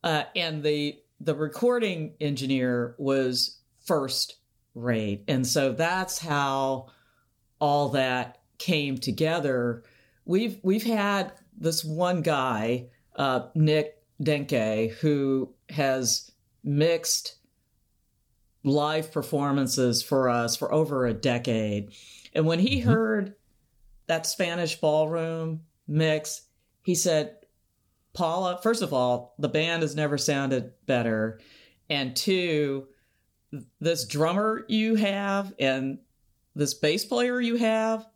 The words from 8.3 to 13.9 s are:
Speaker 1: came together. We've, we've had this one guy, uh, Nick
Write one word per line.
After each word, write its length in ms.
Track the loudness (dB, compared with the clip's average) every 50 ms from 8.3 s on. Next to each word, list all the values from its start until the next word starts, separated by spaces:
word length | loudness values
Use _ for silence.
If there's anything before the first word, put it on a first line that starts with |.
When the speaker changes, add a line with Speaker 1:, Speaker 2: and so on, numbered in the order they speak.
| -10 _ _ _ _ _
Speaker 1:
came 400 | -2 0 0 0 2 0 -4 -4
together. 840 | -4 -4 -2 0 0 0 0 0 0 0 0 0 0 0 -2 -4 -10 _ _ _ _ _ _ _ _
We've, 340 | -2 0 0 0 0 -4 -4 0
we've 180 | 0 0 2 2
had 500 | 0 0 0 2 0 0 0 -2 -4 -8 -18 _ _ _
this 280 | -4 -2 -2 -2 0 -4
one 380 | -4 -2 0 0 2 2 2 2
guy, 640 | 2 2 2 2 0 0 0 0 0 -2 -2 -4 -10 _ _ _ _ _
uh, 280 | -2 0 0 0 0 -2 -2 0
Nick 480 | 2 4 4 4 2 0 -2